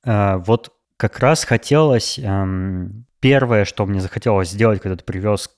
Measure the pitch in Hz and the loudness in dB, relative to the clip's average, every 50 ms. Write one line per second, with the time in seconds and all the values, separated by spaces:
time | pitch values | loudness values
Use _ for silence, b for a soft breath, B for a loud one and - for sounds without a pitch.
0 | - 123 110 104 101 101 95 92 87 101 113 120 - - _ _ _ _ _ - | -4 -2 0 2 2 2 0 -2 0 0 0 0 -2 -6 _ _ _ _ _ -4
1 | - 110 - - - 131 160 151 - - 123 113 - - 139 151 156 151 131 117 | -4 -4 -2 2 2 2 2 2 0 0 -2 -2 0 2 2 4 4 4 2 2
2 | - - - - - 104 98 98 98 95 95 92 92 95 95 92 90 92 98 110 | 0 -2 -8 -8 -6 -4 -2 -2 -2 -2 -4 -4 -4 -6 -6 -6 -8 -10 -12 -16
3 | 120 _ _ - - 131 139 135 131 120 120 107 101 - - - 107 95 101 95 | -20 _ _ 0 2 4 4 4 4 2 2 2 0 0 -2 -4 -4 -2 -2 -4
4 | 92 92 - - - 123 107 98 92 85 95 104 113 113 107 95 - 98 92 85 | -4 -6 -8 -4 -2 0 2 0 0 -2 -2 0 2 2 2 0 -2 -6 -8 -8
5 | - - 110 92 95 107 104 98 - - _ | -8 -10 -8 -4 -2 -2 -2 -2 -4 -8 _